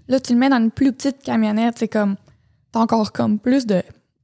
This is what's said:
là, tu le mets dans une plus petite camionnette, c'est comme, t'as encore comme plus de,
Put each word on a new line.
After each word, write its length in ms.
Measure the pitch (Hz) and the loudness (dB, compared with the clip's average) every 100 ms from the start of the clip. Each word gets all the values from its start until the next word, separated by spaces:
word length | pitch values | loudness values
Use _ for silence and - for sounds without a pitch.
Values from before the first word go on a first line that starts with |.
| - | -4
là, 120 | 262 | -2
tu 140 | - | 0
le 60 | 240 | 2
mets 100 | 269 | 2
dans 80 | 254 | 2
une 80 | 226 | 0
plus 220 | - 269 | 2 -2
petite 300 | 254 277 269 | 0 -4 -6
camionnette, 520 | - 233 214 214 233 233 | -4 -2 0 0 -2 -2
c'est 80 | 220 | -4
comme, 300 | 214 202 196 - _ _ _ _ | -2 -2 -4 -10 _ _ _ _
t'as 100 | 226 | -2
encore 320 | 226 226 202 | 0 0 0
comme 260 | - 233 214 | -2 -2 0
plus 260 | 247 269 233 | 0 0 0
de, 160 | 185 - - _ _ | -2 -4 -16 _ _